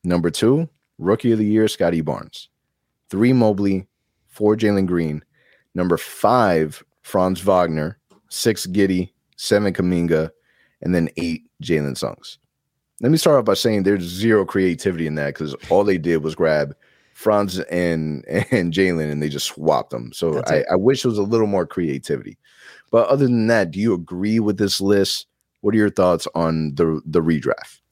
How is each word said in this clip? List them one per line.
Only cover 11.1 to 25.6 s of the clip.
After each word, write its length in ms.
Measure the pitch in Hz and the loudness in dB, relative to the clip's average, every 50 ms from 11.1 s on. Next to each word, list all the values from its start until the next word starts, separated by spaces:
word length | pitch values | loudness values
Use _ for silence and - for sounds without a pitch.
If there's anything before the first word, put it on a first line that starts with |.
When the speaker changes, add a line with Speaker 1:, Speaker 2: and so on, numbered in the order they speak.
| _ | _
Speaker 1:
eight, 260 | 80 87 85 80 78 _ _ _ _ | -8 -6 -6 -6 -8 _ _ _ _
Jalen 360 | - - 85 76 73 69 64 | -4 -2 -2 -2 -2 -4 -6
Suggs. 400 | - - 53 50 _ - - - _ _ _ _ _ _ _ _ _ _ _ _ - | -6 -8 -8 -8 _ -18 -20 -20 _ _ _ _ _ _ _ _ _ _ _ _ -2
Let 100 | 117 127 | 0 2
me 60 | 156 | 2
start 220 | 156 - 170 147 135 | 4 4 4 4 4
off 60 | 113 | 4
by 80 | 110 98 | 2 0
saying 300 | - - 117 110 101 92 | 2 2 0 0 2 2
there's 200 | 98 104 95 87 | 2 0 0 -2
zero 420 | 87 87 95 107 113 110 104 95 | -8 -6 -2 2 4 4 4 2
creativity 600 | - - 98 95 92 85 - - 98 90 82 82 | 0 0 0 0 0 0 0 -4 -4 -2 -2 -4
in 80 | 78 76 | -4 -4
that, 200 | 76 73 71 71 | -4 -4 -6 -6
'cause 200 | - 78 73 67 - - - | -6 -8 -8 -8 -12 -2 0
all 140 | 85 95 104 | 2 2 4
they 140 | 104 95 | 2 0
did 200 | 87 76 85 85 | 0 0 0 -2
was 180 | 78 73 78 78 | 0 -2 -4 -4
grab 400 | - 87 80 76 76 71 71 71 _ _ _ _ _ _ _ _ | 0 0 0 2 0 -2 -4 -8 _ _ _ _ _ _ _ _
Franz 460 | - - 110 104 104 101 95 92 92 | -4 0 0 2 2 0 -2 -4 -8
and, 680 | - - 87 87 87 85 82 80 78 78 76 64 - | -6 -4 -2 -2 0 0 0 -2 -4 -6 -6 -8 -10
<laughs> 260 | - - 95 - - | -4 -4 -4 -2 0
and 220 | 131 107 87 87 80 | 0 0 0 0 0
Jalen, 380 | 92 95 92 87 80 76 76 | 0 2 2 0 -2 -4 -4
and 100 | 73 73 | -4 -4
they 80 | 76 76 | -4 -4
just 180 | 71 73 - | -4 -6 -8
swapped 440 | - - 76 78 80 73 60 - _ | -8 -8 -2 0 0 0 0 -2 _
them. 200 | - 60 60 - | -10 -12 -12 -12
So 220 | - - 87 82 76 | -10 -4 -4 -2 -2
Speaker 2:
That's 180 | 69 65 - | -2 -2 0
Speaker 1:
I, 40 | 80 | 0
Speaker 2:
it. 80 | 76 - - | 0 0 0
Speaker 1:
I 40 | 85 | -2
wish 280 | 95 98 123 139 131 - | 2 2 2 0 2 -2
there 60 | 127 | -2
was 80 | 110 | -2
a 60 | 104 98 | -2 -2
little 240 | 101 117 113 110 | 0 0 0 0
more 180 | 104 101 92 87 | 0 0 -2 -2
creativity. 720 | 80 - 95 87 76 67 69 - - 73 62 - - - _ _ _ _ _ - - - - _ _ | -4 -4 -4 -4 -4 -4 -6 -4 -6 -6 -6 -6 -16 -20 _ _ _ _ _ -20 -20 -20 -20 _ _
But 160 | - 117 113 | 2 2 4
other 180 | - 139 143 143 | 4 2 2 2
than 220 | 123 123 117 110 | 2 2 0 2
that, 240 | 113 117 110 98 82 | 2 2 2 2 0
do 80 | 78 95 | -2 -2
you 140 | 104 117 98 | 0 0 0
agree 460 | 85 82 - 90 90 98 104 110 113 | -2 -4 -10 -8 -4 -2 0 0 0
with 180 | 107 104 101 | 0 0 0
this 240 | 95 104 98 - - | 0 0 -2 -2 -2
list? 460 | 98 98 101 98 98 - - - - _ _ _ _ _ _ _ | 2 2 4 4 2 0 -2 -8 -10 _ _ _ _ _ _ _